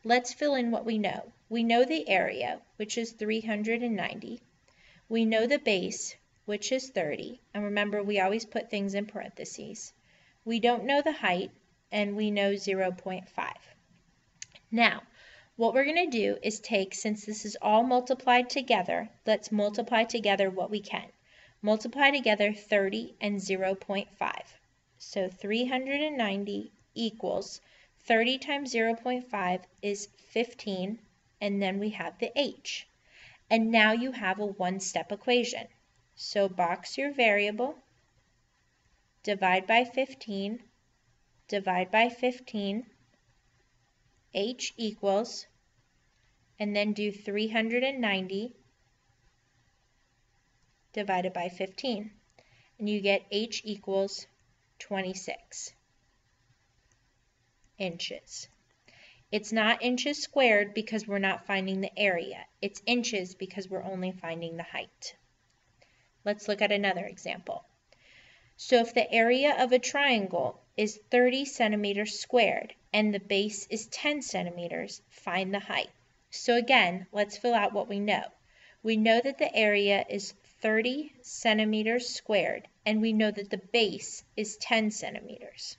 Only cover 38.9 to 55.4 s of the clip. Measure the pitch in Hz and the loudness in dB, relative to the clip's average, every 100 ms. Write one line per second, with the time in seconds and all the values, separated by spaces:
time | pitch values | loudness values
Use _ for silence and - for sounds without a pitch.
38.9 | _ _ _ - 202 190 185 185 226 247 | _ _ _ -4 0 2 2 4 2 4
39.9 | - 269 - - 196 196 240 - _ _ | -2 -4 -6 -8 -6 -4 -8 -12 _ _
40.9 | _ _ _ _ _ - 202 196 180 185 | _ _ _ _ _ -6 -4 0 0 2
41.9 | 220 240 240 254 247 - 214 202 208 - | 4 2 2 -4 -4 -8 -6 -4 -4 -8
42.9 | _ _ _ _ _ _ _ _ _ _ | _ _ _ _ _ _ _ _ _ _
43.9 | _ _ _ _ 185 208 247 - - 220 | _ _ _ _ -4 -4 -4 -10 -4 -6
44.9 | 214 202 196 240 - - _ _ _ _ | -2 0 0 0 -8 -16 _ _ _ _
45.9 | _ _ _ _ _ _ _ 208 202 208 | _ _ _ _ _ _ _ -2 2 2
46.9 | 208 208 202 - 202 220 226 226 240 262 | 0 -2 -4 -6 -2 0 0 0 0 0
47.9 | 269 220 190 185 196 240 - _ _ _ | 0 0 0 -2 -6 -6 -12 _ _ _
48.9 | _ _ _ _ _ _ _ _ _ _ | _ _ _ _ _ _ _ _ _ _
49.9 | _ _ _ _ _ _ _ _ _ _ | _ _ _ _ _ _ _ _ _ _
50.9 | - 202 185 180 180 175 180 226 - 269 | -8 -2 0 -2 -4 -6 -6 -8 -4 -4
51.9 | 208 214 - _ _ _ _ _ _ 208 | -4 -8 -16 _ _ _ _ _ _ -2
52.9 | 208 196 196 196 208 233 - 214 196 - | 0 2 2 0 -4 -4 -6 -8 -8 -2
53.9 | 196 196 - - _ _ _ _ _ - | 0 0 -4 -16 _ _ _ _ _ -6
54.9 | 196 185 185 - - | -4 -4 -8 -10 -12